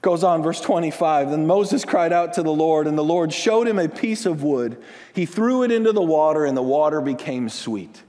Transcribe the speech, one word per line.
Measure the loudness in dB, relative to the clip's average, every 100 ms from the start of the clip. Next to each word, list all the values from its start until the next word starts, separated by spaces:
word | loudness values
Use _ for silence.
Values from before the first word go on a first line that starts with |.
Goes | 0 2
on, | 2 2
verse | 0 -4
twenty-five, | -2 -2 -2 -2 0 0 0
"Then | -2 2
Moses | 2 2 -2 0
cried | 0 2
out | 2 0 -2
to |
the | -2
Lord, | 0 2 2 0
and | 0
the |
Lord | 0 0 0
showed | -2 2 2 2
him | 0
a | -2
piece | -2 -4 -2 -2
of | -2
wood. | 0 0 -2 -6 -18 -20 -10
He | -6 -4
threw | 0 0 2
it | 2
into | 2 2
the | 2
water, | 2 4 4 2
and | 0 0
the |
water | 0 2 2 0
became | -4 -6 -6 -6 -6
sweet." | -6 -8 -8 -8 -20